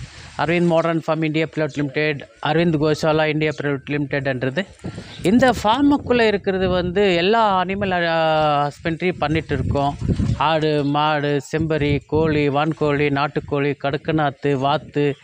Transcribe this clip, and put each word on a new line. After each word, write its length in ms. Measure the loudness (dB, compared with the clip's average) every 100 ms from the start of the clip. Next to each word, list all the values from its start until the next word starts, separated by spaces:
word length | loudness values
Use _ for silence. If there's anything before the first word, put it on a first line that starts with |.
| -18 -18 -12 -4
அரவிந்த் 280 | 0 2 2
மாடர்ன் 360 | 2 2 0 -2
ஃபார்ம் 180 | -2
இந்தியா 220 | -2 -2 -2
பிரைவேட் 220 | -2 -4 -2
லிமிடெட், 460 | -4 -2 -2 -4 -10 -8
அரவிந்த் 360 | -2 0 2 2
கோசாலா 440 | 0 0 0 2 0
இந்தியா 240 | 0 -2 -2
பிரைவேட் 280 | -4 -4 -4
லிமிடெட்ன்றது 760 | -4 -4 -4 -4 -4 -4 -4 -6 -8 -14 -12 -14 -6
இந்த 300 | 2 4 4 2
ஃபார்முக்குள்ள 580 | 2 2 4 2 2 2
இருக்கிறது 480 | 2 0 -2 0 0
வந்து 460 | 0 0 2 2
எல்லா 500 | 4 2 4 4 2
அனிமல், 420 | 0 -2 -2 0 0
ஆ, 640 | 2 2 2 2 2 0
ஹஸ்பண்ட்ரி 440 | -4 -6 -2 -2 -2
பண்ணிட்டு 360 | 0 -2 -2
இருக்கோம். 420 | -2 0 0 0 -2 -2 0 0 0
ஆடு, 480 | 2 2 2 0
மாடு, 560 | 0 0 0 0 0 -2 -2
செம்பரி, 460 | -4 -2 0 0 -2 0
கோழி, 420 | 0 2 2 2
வான்கோழி, 640 | 2 0 0 0 2 0
நாட்டுக்கோழி, 640 | 0 -2 -4 -4 -2 -2 -2
கடக்கநாத்து, 680 | -4 -4 -2 0 0 -2 -2
வாத்து 640 | 0 0 0 -2 -2 -2 -2